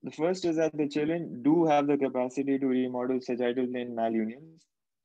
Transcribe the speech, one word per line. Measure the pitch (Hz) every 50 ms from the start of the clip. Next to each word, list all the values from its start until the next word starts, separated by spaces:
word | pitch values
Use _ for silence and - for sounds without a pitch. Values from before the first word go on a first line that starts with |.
| -
the | 131
first | - - 156 175 185 180 180
is | 170 160
that | 160 160 156 156
the | 151 151 139
children | - 151 151 156 165 170 160 - - 123
do | 120 143 160 175 165
have | 160 147 147 143
the | 143 147
capacity | 139 139 131 127 127 123 127 131 143 135 139 139 135
to | 139
remodel | 131 127 127 127 127 123 123 123 127 131 127
sagittal | 127 - 123 117 123 120 123 131 127
plane | 123 123 123 123 123 120
malunions. | 113 113 113 113 110 110 110 117 139 160 160 165 160 _ _ _ _ _ _ _ _ _